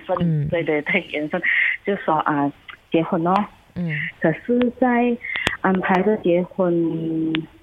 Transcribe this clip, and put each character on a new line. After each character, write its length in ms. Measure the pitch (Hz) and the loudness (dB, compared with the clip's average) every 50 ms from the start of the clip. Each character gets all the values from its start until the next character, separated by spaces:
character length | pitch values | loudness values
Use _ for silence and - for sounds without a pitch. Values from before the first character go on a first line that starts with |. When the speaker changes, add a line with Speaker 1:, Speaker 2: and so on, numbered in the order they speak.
| - | -6
Speaker 1:
分， 100 | - 185 175 | -4 -2 0
Speaker 2:
嗯。 260 | 175 170 156 151 143 151 | 2 2 2 2 0 0
Speaker 1:
對， 160 | 175 170 160 | 0 0 0
對， 160 | 156 156 147 147 | 0 0 0 0
對， 220 | - - 190 165 - | 0 0 -2 -2 -4
緣 180 | - 151 151 151 | -6 -6 -4 -4
分， 140 | - 180 - - - - - - - - - | -4 -2 -2 0 0 0 0 0 -2 -4 -4
就 120 | - 202 185 | -4 -4 -2
說， 160 | - - 156 151 | 0 0 0 0
啊， 300 | - - 151 143 143 143 - - - - - - _ _ | 2 0 0 0 0 -2 -4 -6 -14 -20 -20 -20 _ _
結 120 | - 165 165 | 0 0 0
婚 200 | - 202 175 165 | 0 0 0 2
咯。 100 | 175 190 202 208 - - - - - - | 2 2 2 0 -2 -6 -16 -20 -14 -8
Speaker 2:
嗯。 180 | 180 175 165 151 151 151 - - - | -6 -4 -4 -4 -4 -6 -6 -6 -2
Speaker 1:
可 100 | - 165 | 0 0
是 280 | 156 - - - 240 247 247 240 240 - | 0 -2 -2 0 0 2 2 0 0 0
在 380 | 254 247 240 240 240 240 240 240 - - - - - - - - | 0 2 2 2 2 2 0 -2 -4 -8 -8 -6 -4 -4 -4 -2
安 120 | - 185 185 185 | 0 0 2 2
排 200 | 180 - 190 180 185 | 2 2 2 2 2
着 120 | 208 214 214 | 2 0 2
結 240 | - 185 170 175 180 | 2 2 2 2 2
婚， 880 | 175 - - 185 175 175 170 170 160 165 165 160 160 160 160 160 160 160 160 160 - - - | 0 -2 0 0 2 2 2 0 0 -2 -2 -2 -2 -2 -2 0 0 0 -2 -4 -6 -12 -10